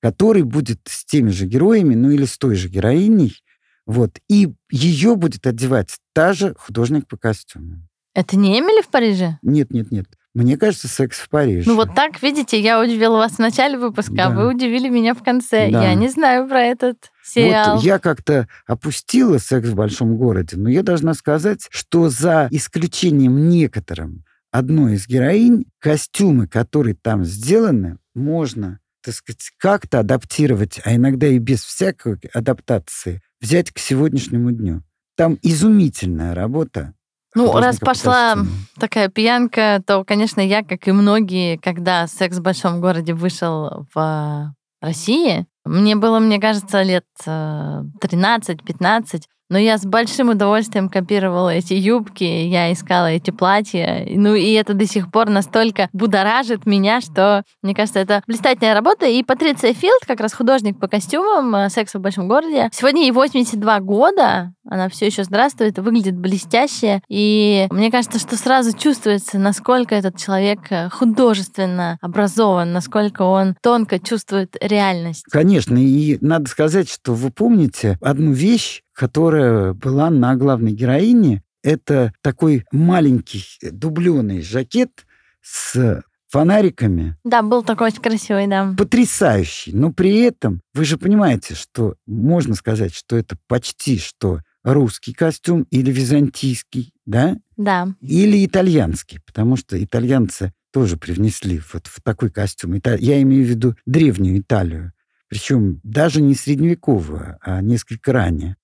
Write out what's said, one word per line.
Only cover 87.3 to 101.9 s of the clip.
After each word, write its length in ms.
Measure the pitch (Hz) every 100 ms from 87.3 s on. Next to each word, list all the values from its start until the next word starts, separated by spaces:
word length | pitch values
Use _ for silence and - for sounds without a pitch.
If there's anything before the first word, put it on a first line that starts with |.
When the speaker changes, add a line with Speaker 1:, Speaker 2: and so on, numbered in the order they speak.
| 240
Speaker 2:
был 200 | 214 247
такой 260 | 233 220 226
очень 140 | 220
красивый, 440 | 226 220 - 202 202
да. 280 | 196 196 190
Speaker 1:
Потрясающий. 960 | 202 233 240 - 170 104 78 - -
Но 200 | 98 151
при 260 | 135 185 208
этом 400 | 240 233 123 90 _
вы 100 | 139
же 140 | 151 156
понимаете, 560 | 185 208 185 117 -
что 400 | - - - 110 - -
можно 480 | 107 123 175 117
сказать, 400 | 104 - 110 95
что 220 | - - 117
это 200 | - - _
почти 500 | 123 - - - 113
что 420 | - _ 98 82 - _
русский 480 | 120 139 123 - -
костюм 520 | - 165 147 - 170 135
или 200 | 131 131
византийский, 1040 | 131 127 147 143 - 135 123 - - 117 _ -
да? 300 | 110 151 202 _ -
Speaker 2:
Да. 320 | 202 185 180 190
Speaker 1:
Или 440 | 131 160 208 202 190
итальянский, 720 | 190 185 156 87 78 - - _
потому 300 | - 110 127
что 260 | - 92
итальянцы 720 | 98 120 120 135 101 - 92 _ _
тоже 240 | 135 113 82
привнесли 640 | - 87 107 - 101 85 -
вот 140 | 82
в 140 | -